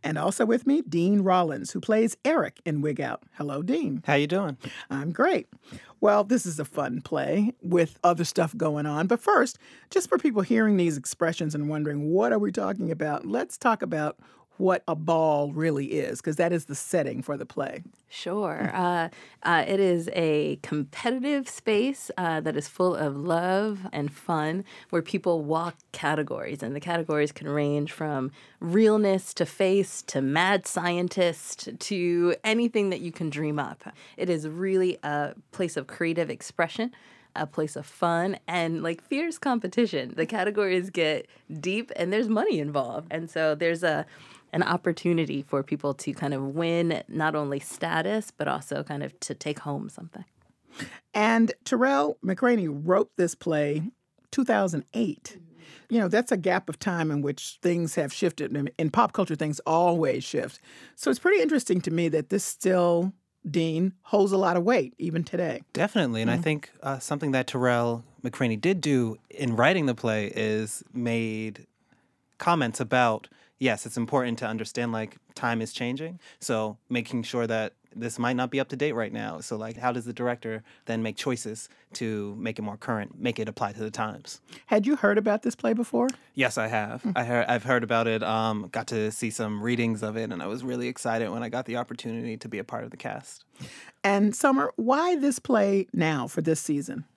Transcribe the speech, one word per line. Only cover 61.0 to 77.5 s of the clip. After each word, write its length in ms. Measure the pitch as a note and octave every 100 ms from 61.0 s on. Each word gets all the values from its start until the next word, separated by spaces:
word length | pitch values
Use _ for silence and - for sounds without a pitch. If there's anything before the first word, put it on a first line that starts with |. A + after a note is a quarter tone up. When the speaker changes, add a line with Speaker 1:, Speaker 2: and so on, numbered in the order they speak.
| -
Speaker 1:
it's 80 | -
pretty 220 | F4 G4+
interesting 400 | D4+ D4 - F3+
to 100 | -
me 200 | E3 E3+
that 180 | D#3 D3+
this 160 | F#3+
still, 720 | - - F#3 F#3 F3 E3+ F#3 - _ _ -
Dean, 440 | D#3+ E3 D#3+ F#3+ -
holds 300 | - G#3 G3
a 40 | F#3+
lot 220 | F#3+ F3
of 60 |
weight 280 | F3 A#3+ C3+ -
even 260 | E3+ E3
today. 380 | D#3+ F3+ E3+ B2 -
Speaker 2:
Definitely. 480 | - G3 A3 C#3+ A2+
And 100 | A2+
I 40 |
Speaker 1:
Mm-hmm. 80 | E3
Speaker 2:
think, 280 | D#3+ D3+ - _
uh, 160 | C#3 C3+
something 320 | - C#3+ D3+
that 140 | C3 B2
Terrell 580 | C3 B2+ A#2+ A#2+ A#2 - -
McCraney 380 | B2 - B2 G#2+
did 220 | E3+ F#3+
do 340 | D3+ C3+ A2+ A2 _
in 260 | - C3+ A2+
writing 300 | C3 F#3 C#3+
the 80 |
play 320 | A#2 A#2 G#2+ G2+
is 580 | - A2 G#2+ A2 - -
made 760 | B2 A#2+ A#2 A2+ A2 A2 G#2 - _ _ _ _ _ _ _
comments 440 | - E3+ B2 -
about, 480 | A2+ B2+ A#2+ A2 - _ _ _
yes, 280 | C3 G#2+ A2+
it's 100 | A#2+
important 420 | A#2 C#3+ B2 A2+
to 60 | A#2
understand, 460 | A2 G#2+ - A#2+
like, 240 | A2+ G#2+ - _
time 260 | - B2 A#2
is 100 | A2+
changing. 480 | - B2 C3+ D#3+ F3 - -
So 380 | - A2+ G#2+ G#2 _
making 340 | B2 A#2 A#2+
sure 220 | A2+ B2
that 280 | A2+